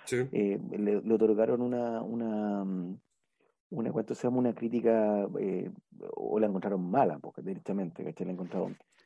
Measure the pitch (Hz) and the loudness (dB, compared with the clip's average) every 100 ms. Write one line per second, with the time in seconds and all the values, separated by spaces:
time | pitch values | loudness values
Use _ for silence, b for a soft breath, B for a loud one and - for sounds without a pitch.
0 | - 123 127 104 101 98 - 101 104 104 | -4 -2 0 2 2 0 -4 -2 2 2
1 | 104 110 110 104 113 120 123 123 120 113 | 4 6 6 6 4 2 0 0 -2 -4
2 | 113 117 113 107 107 101 95 92 87 101 | -4 -4 -2 -2 0 -2 -2 -4 -6 -10
3 | _ _ _ _ _ _ _ 160 110 113 | _ _ _ _ _ _ _ -6 -2 -2
4 | 107 117 123 127 123 - 117 120 117 113 | -4 -2 0 2 2 0 -2 2 4 4
5 | 107 104 101 - 101 92 92 - _ - | 4 2 0 -2 -2 -2 -4 -10 _ -16
6 | - - - 107 107 95 101 98 90 120 | -12 -8 -2 2 2 0 -2 -2 0 2
7 | 107 76 85 - 90 95 - 98 - 175 | 2 0 -8 -10 -8 -8 -4 -4 -4 -6
8 | - 165 180 185 180 190 - - b b | -10 -6 -6 -6 -6 -4 -4 -6 b b